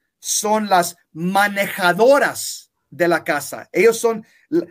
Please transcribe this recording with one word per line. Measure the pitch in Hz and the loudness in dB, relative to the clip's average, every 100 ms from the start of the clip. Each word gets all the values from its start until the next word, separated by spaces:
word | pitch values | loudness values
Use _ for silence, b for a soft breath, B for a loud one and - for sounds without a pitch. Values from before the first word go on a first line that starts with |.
| _ _ | _ _
son | - - 208 214 208 | -6 -4 -2 -2 2
las | 185 175 - _ | 0 0 -6 _
manejadoras | 156 180 196 202 196 196 - 180 175 240 277 180 - - - - _ _ | -8 -2 0 0 -2 -4 0 0 4 4 4 2 -4 -10 -12 -18 _ _
de | 143 170 | -4 0
la | 160 | 0
casa. | 165 147 - 113 - | -2 -4 -6 -14 -6
Ellos | 170 220 226 | 2 2 2
son, | 233 226 b b b | -2 -4 b b b
la, | 165 170 | -4 -2